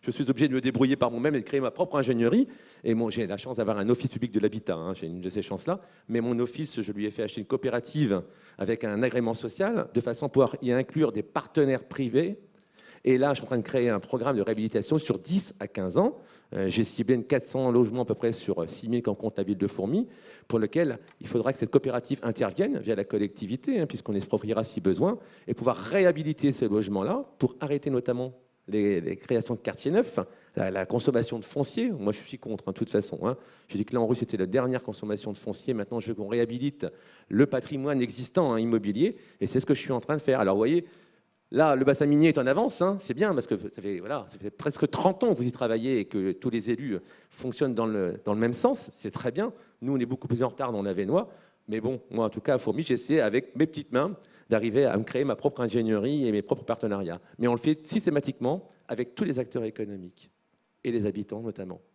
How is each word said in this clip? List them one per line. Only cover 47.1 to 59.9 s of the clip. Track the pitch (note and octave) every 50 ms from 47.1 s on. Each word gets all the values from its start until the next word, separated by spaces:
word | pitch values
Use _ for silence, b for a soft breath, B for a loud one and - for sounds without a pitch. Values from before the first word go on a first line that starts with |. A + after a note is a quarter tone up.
| B B B B
fonctionnent | - - - B2+ A#2+ - D3 C3+ A#2+
dans | G#2+ A2+
le, | A2+ G#2+ G#2 F#2 F2 F2 - -
dans | G#2 G2+
le | G#2+
même | A2+ A#2
sens, | B2 B2+ - B3 C4+ - - -
c'est | - - - G#2+
très | - - - B2+
bien. | A#2 D#3+ G#3 A#3 B B B B B B
Nous, | A#2 B2+ C#3
on | C3
est | A#2+
beaucoup | A#2+ B2+ - - -
plus | B2 A#2
en | B2+ B2
retard | - - C#3 A#2+
dans | A#2 G2+
l'Avesnois, | G2 G2+ F#2+ F2+ G2 F#2+ C#3+ F#3 A#3 G#3+ B B B B B B _ -
mais | G#2+ A2+
bon, | G#2+ A#2+ C3 A#2+ - -
moi, | - A2 A2+
en | G#2
tout | - A2
cas, | - - C#3
à | B2
Fourmi, | - A2+ G2+ C3+
j'essaie, | E3 - - - F3+ - D3 D#3+
avec | B2 G#2+ G#2 C3 C3 - -
mes | B2 D#3
petites | D#3+ - D3+ C#3+ _
mains, | B2 B2 C#3+ F#3+ G3 - b b b b b b
d'arriver | A2+ G#2+ G#2+ A#2 G#2 C3 C#3+
à | B2+ -
me | G2+ A2
créer | - - B2+ C#3+
ma | C#3 A2
propre | - - C#3+ - -
ingénierie | B2 A2+ G2+ B2 A2+ A2 A2 G#2 G2+ B2+ D3 D3+ C3+
et | A#2
mes | G#2 G#2
propres | G2 - - - -
partenariats. | - A#2 - - A2 G2+ G2 G2 E2+ E2+ F2 B B B B
Mais | A#2 A#2+
on |
le | A#2+ A#2+
fait | - D3+ D#3 D#3 -
systématiquement | - - A3+ G#3+ F3+ D3 D3 C#3+ - C3+ - B2 B2 D#3 F#3+ - b b b b -
avec | A#2+ G#2+ B2 B2 -
tous | - G#3+
les | F3+ C#3+ B2+
acteurs | B2 G2 - C3+ A2+
économiques, | A2 A2 - A2 G#2